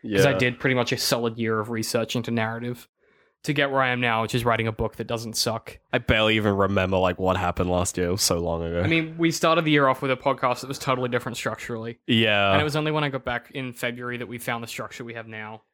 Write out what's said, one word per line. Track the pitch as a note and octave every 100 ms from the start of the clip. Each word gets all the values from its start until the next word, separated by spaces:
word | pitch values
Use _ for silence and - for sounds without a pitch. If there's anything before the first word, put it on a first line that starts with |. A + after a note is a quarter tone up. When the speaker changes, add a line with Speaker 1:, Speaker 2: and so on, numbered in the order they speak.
Speaker 1:
'Cause | A2+ G2+
I | C#3
Speaker 2:
Yeah. | C3+
Speaker 1:
did | B2 A#2+
pretty | C#3 B2+
much | A#2
a | B2
solid | - B2 A#2 A2+
year | A2 A2
of | A2
research | A2+ A2 A#2+ A2+
into | B2 A2+
narrative | A#2 A2 A#2 A#2+ A#2+ - _ _ _ _ _
to | -
get | C#3+ C#3
where | C3+
I | B2+
am | B2
now, | B2 A2+
which | A2 B2
is |
writing | A#2 A2+ A2+
a |
book | G#2+ A2 -
that | A2+
doesn't | A#2 A2+ A2
suck. | - A2+ - - _
Speaker 2:
I | B2+
barely | - A2+ A2 A2
even | G#2 G2
remember, | G2 G2 F#2 F#2+
like, | F#2 F2+
what | F#2 F#2
happened | F2+ - F2+
last | F2+ F2 -
year. | F2
It |
was | F#2+
so | - F2
long | E2+ E2
ago. | E2+ E2+
Speaker 1:
I | A#2
mean, | E3 D#3+ E3
we | E3
started | D#3+ E3+ E3
the | D#3
year | D3 C#3
off | B2+
with | C#3
a | B2+
podcast | C#3+ C3 C3 B2
that | C3
was | C#3
totally | - B2 B2+
different | A#2+ B2 A2+
structurally. | - A2 - A#2 A#2 A#2 -
Speaker 2:
Yeah. | A#2 A2 G#2 G2
Speaker 1:
And | G2
it |
was | D3+ D3
only | D3+
when | D3+
I | D3
got | C3
back | B2 A#2+ -
in | C#3 B2+
February | A#2+ B2 A#2+ B2 A#2+
that | A2
we | A#2+
found | - A#2
the | A2+
structure | - G#2+ -
we | A#2+
have | A#2 A2
now. | A2 G#2+ A2 _